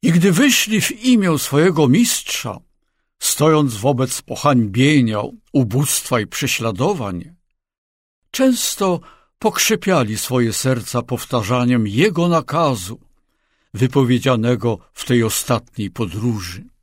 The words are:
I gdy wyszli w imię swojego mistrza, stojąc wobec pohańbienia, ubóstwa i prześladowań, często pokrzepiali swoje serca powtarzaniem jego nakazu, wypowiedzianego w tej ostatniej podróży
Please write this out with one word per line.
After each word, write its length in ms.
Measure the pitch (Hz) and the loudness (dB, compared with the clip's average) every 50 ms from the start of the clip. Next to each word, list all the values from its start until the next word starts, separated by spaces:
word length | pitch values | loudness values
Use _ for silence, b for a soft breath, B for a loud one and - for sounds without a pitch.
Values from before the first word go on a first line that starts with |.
I 100 | - 170 | 2 2
gdy 200 | 165 175 165 202 | 2 4 4 4
wyszli 500 | 175 175 277 285 240 - - 208 220 208 | 4 4 4 4 2 2 0 0 -2 -2
w 100 | - - - 214 220 | -2 -2 -6 -4 2
imię 360 | 254 254 220 190 180 160 139 | 4 4 4 4 2 0 0
swojego 480 | - - 135 143 160 190 165 151 156 | -2 0 2 2 4 4 4 4 4
mistrza, 720 | 123 131 190 240 233 - - - - - - - 123 95 - _ _ _ _ _ _ _ _ _ _ _ _ | 4 4 4 4 2 0 -6 -6 -8 -8 -8 -8 -10 -12 -12 _ _ _ _ _ _ _ _ _ _ _ _
stojąc 560 | - - - - 151 160 160 151 147 135 113 | -6 -6 -2 2 2 4 4 4 2 0 -2
wobec 460 | 101 101 139 147 120 131 - - - | -2 0 0 0 0 -2 -2 -4 -10
pohańbienia, 1000 | - - 113 - - 147 139 123 113 101 95 120 131 143 156 143 123 113 110 104 107 - - - _ _ - | -10 -12 -12 -2 0 2 4 4 2 2 2 2 2 4 4 4 2 2 0 -4 -4 -6 -10 -16 _ _ 0
ubóstwa 680 | 143 127 104 104 135 147 131 - - - - 127 120 | 0 0 2 0 -2 0 0 -2 -4 -4 -2 -2 -2
i 80 | 104 | -2
prześladowań, 1080 | - - - - 127 - - 113 113 107 90 127 175 208 160 113 98 92 87 85 - - _ _ _ _ _ _ _ _ _ _ _ _ _ _ _ _ _ _ _ | -4 -6 -6 -4 -4 -4 -2 -4 -4 -4 -2 -2 -2 -2 -2 -6 -6 -8 -8 -10 -14 -20 _ _ _ _ _ _ _ _ _ _ _ _ _ _ _ _ _ _ _
często 680 | - - 269 262 247 226 - - - - 202 190 175 165 b b b b b b b b | -2 2 2 2 2 2 -2 -6 -4 -2 -2 -2 -2 -2 b b b b b b b b
pokrzepiali 800 | - 220 - - - - 220 220 - 190 185 156 123 104 107 | -4 -2 0 0 0 0 0 0 0 0 2 2 0 0 -4
swoje 360 | 101 - - 127 127 120 113 107 | -6 -6 -2 0 0 0 0 -2
serca 480 | - - 131 131 123 98 - - 123 | -2 -2 0 -2 -2 -4 -4 -6 -6
powtarzaniem 840 | 120 - 127 117 - - - 123 107 92 123 123 123 120 127 120 110 | -4 -4 -8 -8 -6 -4 -4 -4 -2 0 0 0 2 2 2 2 0
jego 400 | 104 98 117 170 220 180 160 170 | 0 0 0 0 2 2 0 0
nakazu, 720 | 175 170 160 - - 143 160 170 147 127 104 87 95 110 - _ _ _ _ _ _ _ _ _ _ _ _ _ _ - | 2 0 0 -2 -2 -2 0 0 0 -2 -4 -8 -12 -14 -16 _ _ _ _ _ _ _ _ _ _ _ _ _ _ -4
wypowiedzianego 1040 | 101 127 127 127 143 135 120 127 117 - 135 127 113 110 120 123 120 123 120 110 90 b b b | -2 -2 0 2 2 2 4 2 2 2 0 0 2 2 0 -2 0 0 -2 -4 -4 b b b
w 120 | - - | -16 -2
tej 180 | - 127 120 113 | 0 2 2 2
ostatniej 680 | 110 - - - - 123 110 - _ _ - 107 98 | 0 -2 -4 -2 -2 -2 -2 -2 _ _ -8 -8 -8
podróży 720 | - - 117 90 82 107 110 123 113 104 90 85 87 95 208 254 _ _ | -6 -6 -8 -6 -6 -4 -2 -2 -2 -4 -6 -10 -12 -14 -18 -20 _ _